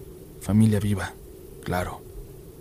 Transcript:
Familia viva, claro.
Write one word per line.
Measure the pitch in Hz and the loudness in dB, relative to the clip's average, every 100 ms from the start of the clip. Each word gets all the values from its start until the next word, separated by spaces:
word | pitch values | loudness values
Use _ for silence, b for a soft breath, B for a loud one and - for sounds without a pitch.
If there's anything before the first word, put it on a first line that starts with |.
| - - - - | -16 -16 -16 -8
Familia | - 107 110 104 | 4 8 8 6
viva, | 104 98 90 - - - - - | 4 0 -2 -8 -16 -16 -16 -12
claro. | - 90 90 - - - - - - - | -4 -2 -2 -6 -12 -14 -14 -14 -16 -16